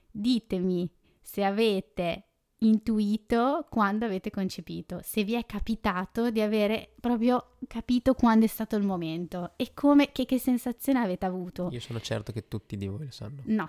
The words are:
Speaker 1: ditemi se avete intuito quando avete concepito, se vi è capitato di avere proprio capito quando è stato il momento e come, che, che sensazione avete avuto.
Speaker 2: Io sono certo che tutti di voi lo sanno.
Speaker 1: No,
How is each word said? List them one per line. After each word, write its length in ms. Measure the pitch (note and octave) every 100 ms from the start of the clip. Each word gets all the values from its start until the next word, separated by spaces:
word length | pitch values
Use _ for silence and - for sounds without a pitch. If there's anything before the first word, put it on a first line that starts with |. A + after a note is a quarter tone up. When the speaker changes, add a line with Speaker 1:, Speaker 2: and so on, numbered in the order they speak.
| _
Speaker 1:
ditemi 800 | G#3+ A3 A#3+ - F#3 F#3 F3+ F3 - _ _
se 220 | - -
avete 800 | G3 G3+ A3+ F#3+ - - F3 E3+ - _ _ _
intuito 1080 | A3 A3 - G#3+ G#3 G#3+ - A#3 B3 D#4+ -
quando 360 | A3+ G3+ G#3 A3+
avete 240 | F#3 G#3
concepito, 680 | G3+ F#3 - - E3 - F3+
se 200 | - G#3+
vi 100 | G3+
è 120 | A#3 A3+
capitato 880 | G#3 - A3 G#3+ F3+ F#3+ - A#3+
di 100 | A3
avere 520 | G#3+ G#3+ G#3 A3 - -
proprio 580 | A#3+ A#3+ A#3+ B3 - _ -
capito 460 | A#3 - B3 C4
quando 320 | B3+ A#3 A3 A3
è 20 |
stato 280 | - A3 G#3+
il 80 |
momento 680 | G3+ F#3 D#3+ D#3+ F3 F3+ F3 -
e 140 | B3+
come, 380 | - C#4+ C#4+ C#4
che, 140 | - B3+
che 140 | B3+
sensazione 600 | - A#3+ B3 A#3 - C4
avete 260 | G#3+ F3+ F#3+
avuto. 420 | F#3 F3+ - F3+
Speaker 2:
Io 80 | B2
sono 180 | - A#2
certo 320 | - A2 G#2
che 160 | A2 -
tutti 300 | A2 - G#2
di 100 | G2
voi 180 | G2+ D3
lo 60 |
sanno. 300 | - A2 C#3 C3+
Speaker 1:
No, 220 | G#3+